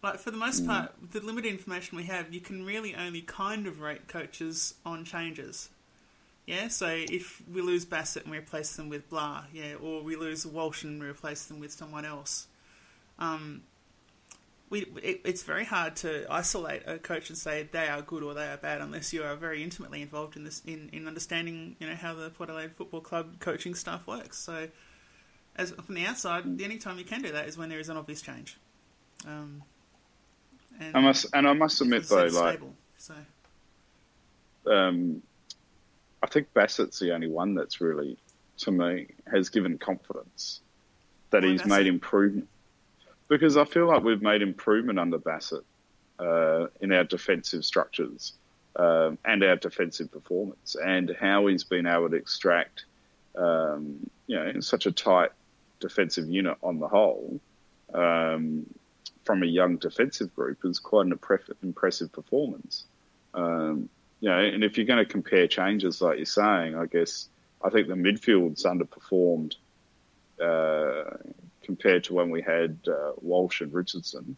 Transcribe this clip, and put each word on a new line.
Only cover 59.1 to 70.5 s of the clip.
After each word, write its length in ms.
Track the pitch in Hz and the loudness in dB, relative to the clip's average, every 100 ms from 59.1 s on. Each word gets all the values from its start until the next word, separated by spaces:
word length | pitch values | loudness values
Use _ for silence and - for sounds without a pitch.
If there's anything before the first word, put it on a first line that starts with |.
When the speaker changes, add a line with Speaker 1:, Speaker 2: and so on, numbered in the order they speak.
| _ | _
Speaker 2:
from 180 | - 98 | 0 2
a 40 | 87 | 4
young 300 | 85 90 85 | 4 4 2
defensive 560 | - - 131 - 101 - | -2 0 0 0 -6 -4
group 220 | 64 69 | -4 -2
is 140 | 92 87 | -2 -2
quite 280 | - 107 92 | 2 4 4
an 60 | |
impre-, 400 | 85 - 98 - - | 0 0 0 0 -8
impressive 500 | 92 - 92 - - | -8 0 0 0 -6
performance. 720 | - - 131 143 - - - - _ _ _ _ | -8 -2 0 0 -6 -10 -12 -12 _ _ _ _
Um, 540 | - 85 82 78 76 - _ _ _ | -4 -2 0 0 -2 -6 _ _ _
you 80 | 107 | 2
know, 80 | 90 | 4
and 240 | 101 98 | 4 4
if 140 | 107 107 | 2 2
you're 80 | 110 | 4
gonna 180 | 120 | 4
compare 440 | 104 104 - 95 87 | 4 0 4 6 6
changes, 520 | - 95 104 92 82 | 4 2 2 0 2
like 180 | 90 64 | 2 2
you're 60 | 76 | 2
saying, 500 | - 104 98 82 80 | 4 4 4 2 -2
I 100 | 82 | 0
guess 420 | 85 82 - - _ _ _ | 2 2 -2 -12 _ _ _
I 80 | 95 | 4
think 180 | 110 90 | 4 4
the 60 | |
midfield's 680 | 92 90 107 - 101 85 73 | 2 2 4 6 6 6 2
underperformed, 920 | 95 90 - - - 92 90 82 78 - _ _ _ _ _ _ _ - | 0 2 -2 -6 0 4 6 4 -2 -8 _ _ _ _ _ _ _ -2
uh, 760 | 85 | 2